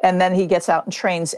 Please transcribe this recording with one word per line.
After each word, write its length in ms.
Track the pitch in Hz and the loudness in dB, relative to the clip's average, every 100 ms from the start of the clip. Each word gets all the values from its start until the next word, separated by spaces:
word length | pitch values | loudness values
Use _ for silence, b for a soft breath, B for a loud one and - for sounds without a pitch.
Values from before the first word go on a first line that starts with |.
and 180 | 185 180 | 0 2
then 140 | 185 185 | 2 2
he 100 | 180 | 2
gets 240 | 180 - | 0 2
out 160 | 165 - | -2 -2
and 80 | |
trains 400 | - 202 175 165 | -6 -4 -2 -4